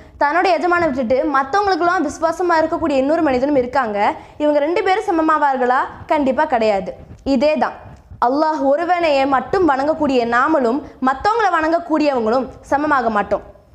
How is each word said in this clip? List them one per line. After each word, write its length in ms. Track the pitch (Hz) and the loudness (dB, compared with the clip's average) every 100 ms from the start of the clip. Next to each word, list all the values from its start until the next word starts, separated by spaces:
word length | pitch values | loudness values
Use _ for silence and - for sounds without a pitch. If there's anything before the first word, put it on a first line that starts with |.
| - - | -20 -2
தன்னுடைய 400 | 277 330 381 311 | 0 2 0 0
எஜமானை 320 | 349 349 320 | 0 0 0
விட்டுட்டு 260 | 262 226 262 311 269 | -2 0 0 2 0
மத்தவங்களுக்கெல்லாம் 680 | 269 392 403 349 349 370 302 | 0 0 0 2 2 0 -2
விசுவாசமா 480 | - 320 330 359 330 | -2 -4 -2 0 2
இருக்கக்கூடிய 300 | 320 330 330 | 0 -2 0
இன்னொரு 320 | 269 277 330 | 0 0 0
மனிதனும் 340 | 302 247 277 285 | 0 0 2 0
இருக்காங்க. 580 | 247 285 226 202 220 320 - - | 0 -2 -2 0 -2 -2 -12 -2
இவங்க 200 | 294 294 | 0 2
ரெண்டு 240 | 294 359 | 0 0
பேரும் 260 | 392 392 403 | 0 0 0
சமமாவார்களா? 680 | 330 320 311 285 254 247 262 359 - - | 0 0 2 0 0 0 0 -2 -10 -2
கண்டிப்பா 380 | 311 262 254 | 0 0 0
கிடையாது. 500 | 311 240 220 196 185 - - - | 0 0 0 0 -4 -12 -20 -10
இதே 320 | 269 269 294 285 | -2 2 2 2
தான் 160 | 202 - - - - - 240 | -2 -4 -18 -20 -20 -2 0
அல்லாஹ் 340 | 285 311 311 269 | 2 0 0 0
ஒருவனையே 540 | 285 339 349 330 277 269 | 0 0 0 2 2 2
மட்டும் 420 | 262 254 381 330 | 0 0 0 2
வணங்கக்கூடிய 520 | 269 294 320 294 262 233 | 2 0 0 0 0 2
நாமளும் 440 | 240 285 320 233 277 - - 254 | 0 2 2 0 -2 -6 -4 -2
மத்தவங்களை 440 | 277 403 466 392 339 | 0 0 0 0 0
வணங்கக்கூடியவங்களும் 920 | 311 339 339 311 294 254 220 262 240 - | 0 -2 0 0 0 0 0 -2 -4 -12
சமமாக 500 | - 277 302 277 226 | -4 -2 0 0 0
மாட்டோம். 320 | 208 202 196 - - _ | -2 -2 -4 -6 -20 _